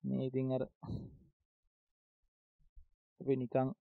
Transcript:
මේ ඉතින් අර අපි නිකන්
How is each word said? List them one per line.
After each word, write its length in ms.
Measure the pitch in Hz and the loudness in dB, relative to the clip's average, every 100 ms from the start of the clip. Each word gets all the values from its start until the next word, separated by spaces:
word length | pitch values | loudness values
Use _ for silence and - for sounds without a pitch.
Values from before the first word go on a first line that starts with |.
මේ 220 | 131 131 | -2 -2
ඉතින් 240 | 131 131 131 | 0 0 0
අර 100 | 131 131 _ - - - - - _ _ _ _ _ _ _ _ _ _ _ _ _ - - - _ _ _ | 0 -2 _ -8 -8 -8 -14 -20 _ _ _ _ _ _ _ _ _ _ _ _ _ -20 -20 -20 _ _ _
අපි 140 | 135 | 2
නිකන් 340 | 135 123 131 131 - | 2 4 2 2 0